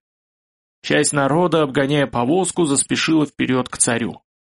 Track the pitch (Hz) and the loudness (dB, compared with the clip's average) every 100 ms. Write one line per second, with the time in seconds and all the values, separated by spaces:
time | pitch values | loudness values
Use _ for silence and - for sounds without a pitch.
0 | _ _ _ _ _ _ _ _ - 147 | _ _ _ _ _ _ _ _ -2 0
1 | 147 147 135 151 180 160 147 143 135 147 | 2 0 0 2 2 0 0 0 0 0
2 | 131 123 120 180 180 - 160 139 - 127 | 0 0 0 0 0 -2 0 0 0 -2
3 | - 160 147 - 123 127 123 - - 117 | 0 0 0 -2 -2 0 -2 -2 0 0
4 | 110 73 _ _ | -2 -8 _ _